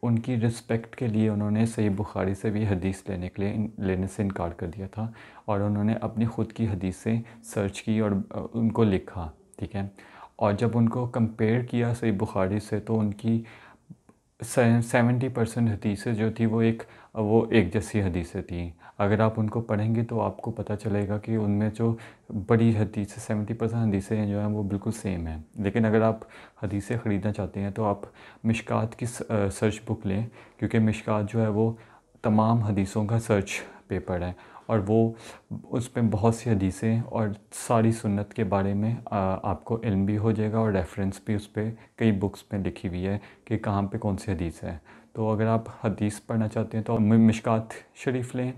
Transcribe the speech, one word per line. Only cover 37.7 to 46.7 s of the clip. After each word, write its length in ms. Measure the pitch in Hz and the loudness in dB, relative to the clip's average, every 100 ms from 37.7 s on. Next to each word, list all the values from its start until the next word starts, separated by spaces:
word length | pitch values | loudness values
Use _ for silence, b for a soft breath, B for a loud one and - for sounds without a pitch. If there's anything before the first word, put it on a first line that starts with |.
| 117 113 | 4 4
सुन्नत 420 | 113 110 101 101 | 2 0 -2 -2
के 100 | - | -4
बारे 300 | 104 98 98 | 0 2 2
में, 240 | 101 107 120 - | 0 0 -2 -4
आ, 80 | 104 | -2
आपको 600 | 95 95 - 90 - 113 120 | 0 -2 -2 -4 -4 -4 0
इल्म 200 | 98 98 | 0 2
भी 100 | 104 | 2
हो 160 | 113 | 0
जाएगा 280 | 107 107 110 | 0 0 0
और 120 | 110 | 2
रेफरेंस 500 | 98 85 - 95 - - | 0 -2 -4 -4 -4 -4
भी 80 | 104 | -4
उस 120 | - | -4
पे 300 | - 110 113 B - | -6 -6 -6 B 0
कई 140 | 113 | 2
बुक्स 340 | 98 98 - - | 2 0 -4 -8
में 100 | 101 | -4
लिखी 240 | 92 87 98 | -4 -4 -6
हुई 140 | 90 | -4
है 200 | 95 101 B B - | -2 -4 B B -4
कि 100 | 110 | -4
कहाँ 260 | 113 101 | 0 0
पे 140 | 98 110 | 0 -2
कौन 180 | 107 95 | -2 -2
सी 160 | - | -4
हदीस 320 | 87 85 - | -4 -4 -6
है। 180 | 87 85 B B B - | -10 -10 B B B -4
तो 140 | 110 | -2
अगर 180 | 107 110 | 2 2
आप 180 | 113 113 - | 2 -2 -4
हदीस 360 | 113 95 104 104 | -4 0 -2 -4
पढ़ना 280 | - 113 110 | -4 -2 0
चाहते 300 | 117 110 | -2 -2